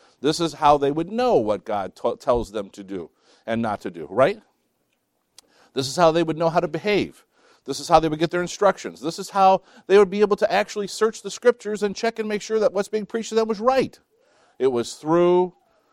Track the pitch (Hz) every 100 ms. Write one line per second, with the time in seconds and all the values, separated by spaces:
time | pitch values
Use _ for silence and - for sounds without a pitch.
0 | _ _ 135 160 165 139 151 147 139 147
1 | 170 220 247 185 107 104 - 104 95 -
2 | 120 - - 123 98 104 98 - 95 95
3 | 80 _ _ _ - 113 113 101 104 85
4 | 73 98 143 214 _ _ _ _ _ _
5 | _ _ _ _ _ _ _ 127 135 180
6 | 165 160 160 160 165 170 165 156 208 202
7 | 87 - _ _ _ _ - 139 143 165
8 | 160 151 165 175 175 - 202 190 - 82
9 | 139 170 190 202 190 190 - - - 196
10 | 196 202 208 202 208 185 208 208 202 -
11 | 220 - 196 - 240 240 208 208 208 190
12 | 226 226 214 208 - 220 202 185 202 214
13 | 202 226 220 220 220 202 226 269 196 -
14 | _ _ _ _ _ _ 131 120 117 -
15 | 151 170 175 180 180 - _ _ _